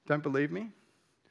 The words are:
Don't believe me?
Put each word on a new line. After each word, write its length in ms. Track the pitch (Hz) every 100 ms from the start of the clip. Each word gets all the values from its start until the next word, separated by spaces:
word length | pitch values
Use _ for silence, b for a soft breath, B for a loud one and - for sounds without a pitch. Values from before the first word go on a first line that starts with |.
| -
Don't 160 | 151
believe 280 | 151 135 147
me? 200 | 180 220 - _ _ _ _ b